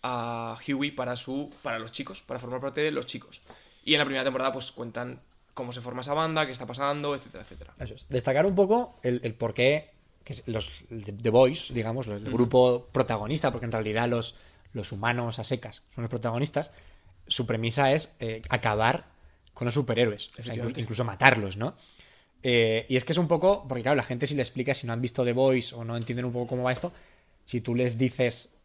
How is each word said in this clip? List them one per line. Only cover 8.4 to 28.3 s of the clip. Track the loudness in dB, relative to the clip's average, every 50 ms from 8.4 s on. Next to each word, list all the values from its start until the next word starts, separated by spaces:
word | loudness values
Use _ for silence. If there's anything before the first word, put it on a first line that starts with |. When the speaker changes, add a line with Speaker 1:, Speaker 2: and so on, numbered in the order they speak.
| 4
Speaker 2:
un | 4 6
poco | 4 6 6 6 2 2 -2 -10 -4 -2
el, | 0 0 0
el | -2 -6 -4
por | -2 -4 -2 2
qué, | 4 4 4 4 2 -2 -8 _ _ _ _ _ _ _
que | -14
es | -14 -12 -8
los, | -4 -4 -4 -4 -6 -12 -18 -16 -12
el | -12 -10 -10
The | -10 -10 -2 0 6
Boys, | 8 8 8 8 6 0 -8 -6
digamos, | -4 -4 -2 -2 -4 -4 -6 -6
el | -8 -8 -6
Speaker 1:
Ujú. | -2
Speaker 2:
grupo | 2 2 4 6 8 6 8 8 4 2 -2 -4
protagonista, | 0 0 0 0 0 -4 -2 -4 -2 0 0 0
porque | -2 -2 -6
en | -4
realidad | -2 -2 -2 0 0 0 0 0
los, | 0 -2 -2 -6 -12 -18 -20 -20 _ _ -20 -12
los | -10 -10 -8 -8
humanos | -8 -2 -2 0 0 0 -2 -4 -6 -6
a | -4
secas | -4 -4 -4 -4 -14 -16 -16 _ _ _
son | -8
los | -6 -6
protagonistas, | -6 -4 -4 -2 -2 -2 -2 0 -2 -4 -4 -4 -12 -20 -20 -20 -20 -20 _ -20 -20 -20 -8 -6
su | -2 -2 0
premisa | 0 0 0 0 0 2 4 4 4
es, | 4 2 0 -6 -10 _
eh, | -8 -8 -8 -8 -2 -2
acabar | -2 0 2 0 2 4 4 4 2 2 -4 -12 _ _ -20 -20 _ _ _ _
con | _ -4 -4
los | 0 0
superhéroes, | 0 0 2 2 4 4 2 2 -4 -10 -16
o | -16
sea, |
inclu-, | -14 -12
Speaker 1:
Efectivamente. | -8 -8 -6 -6 -6 -4 -6
Speaker 2:
incluso | -6 -4 -2 -2 -2
matarlos, | -4 0 6 6 6 8 6 0 -4 -4
¿no? | -4 -6 -6 -6 -10 -20 -20 _ -20 -20 -20 -20 _ _ _ _ _
Eh, | 0 4 4 6 6 4 2 0 0 0
y | 0
es | 0 0
que | 0
es | 0 0
un | 2 2
poco, | 2 4 4 4 4 2 -2 -6
porque | -6 -2
claro, | 2 2 2
la | 2
gente | 2 0 -2 -4 -2
si | -2 0
le | -2
explica, | -2 -2 -2 -4 -2 -2 -2
si | -2 -2 -4
no |
han | -4 -2
visto | -2 -2 0 0 0
The | 2
Boys | 4 4 4 4 4 2 0 -4
o | -10 -10 -8
no | -6 -6
entienden | -6 -4 -4 -4 -4 -4
un | -4
poco | -4 -4 -4 -4
cómo | -4 -2 0
va | 0
esto, | 0 -2 -4 -8 -10 -12 -20 _ _ _ _ _ _ _ _
si | -6 -6 -4
tú | -2 0 0
les | 2 2 0 2
dices | 2 0 0 2 2 0 0